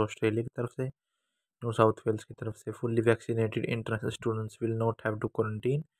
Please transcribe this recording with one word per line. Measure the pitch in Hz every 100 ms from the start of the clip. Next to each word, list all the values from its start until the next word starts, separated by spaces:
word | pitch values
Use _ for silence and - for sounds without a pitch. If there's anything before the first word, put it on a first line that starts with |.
| 107
Australia | - 110 110
की | 117 -
तरफ | 120 -
से। | 131
न्यू | - _ _ _ _ _ _ 117
साउथ | 113 110 110 -
वेल्स | 107
की | -
तरफ | 113 113 -
से | -
fully | 107 120 113 113
vaccinated | 113 - 113 110 113 - 117
international | 113 110 110 113
students | 117 110 110 -
will | 113 113 113
not | 110 110
have | 107 110
to | -
quarantine। | 110 107 120 143 -